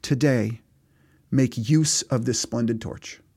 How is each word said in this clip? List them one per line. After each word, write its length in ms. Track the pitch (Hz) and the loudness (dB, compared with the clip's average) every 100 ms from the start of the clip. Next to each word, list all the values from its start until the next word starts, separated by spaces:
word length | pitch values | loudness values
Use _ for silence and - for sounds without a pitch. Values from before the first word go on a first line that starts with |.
today, 600 | - 139 143 127 107 113 _ _ _ _ _ _ _ | -2 0 2 2 0 -6 _ _ _ _ _ _ _
make 380 | 127 131 123 110 | 2 2 0 2
use 320 | 156 156 - | 4 4 0
of 220 | - 127 120 | -2 -2 0
this 140 | 117 | -4
splendid 420 | - 120 117 113 | -4 -2 0 -2
torch. 380 | 107 - - - _ | -4 -12 -16 -20 _